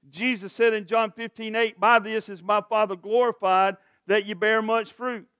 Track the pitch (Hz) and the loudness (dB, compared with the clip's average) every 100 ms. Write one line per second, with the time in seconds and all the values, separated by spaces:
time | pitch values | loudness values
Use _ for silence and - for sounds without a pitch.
0 | 143 147 247 233 190 - 233 220 180 226 | _ -4 -4 -4 -8 0 2 2 -2 -2
1 | 220 226 233 - 220 220 226 180 208 233 | -2 -6 -12 -10 -6 -2 -2 2 4 4
2 | 208 220 208 190 180 208 - 220 214 185 | 2 -6 -6 -12 -2 -2 0 -2 0 -4
3 | 185 226 247 - 185 185 190 190 _ _ | -2 0 2 0 0 2 2 -2 _ _
4 | - 208 202 190 214 220 220 226 214 - | -2 -2 0 -2 0 0 0 -2 -2 -8
5 | 254 233 - _ | -8 -8 -14 _